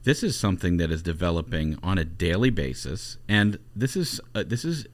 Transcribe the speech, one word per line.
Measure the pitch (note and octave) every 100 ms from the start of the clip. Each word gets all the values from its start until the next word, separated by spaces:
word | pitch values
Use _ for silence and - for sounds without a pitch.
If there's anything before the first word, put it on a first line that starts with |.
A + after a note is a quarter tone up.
| B2+
this | D3+
is | A3 A#2+
something | G#2 F#2 F2+ F2
that | E2
is | D#2+
developing | E2+ D#2+ F2 E2 D#2+ D#2+ D#2 D2+
on | F2+ F#2+
a |
daily | D#2 E2 E2+ F2+ B2+
basis, | G#2+ C#2 C2 - D#2+ - - -
and | G#2 G#2 G2+ -
this | G2+ C3 G3
is, | E3+ - - A2
uh, | -
this | A#2 E3
is | D#3+ A2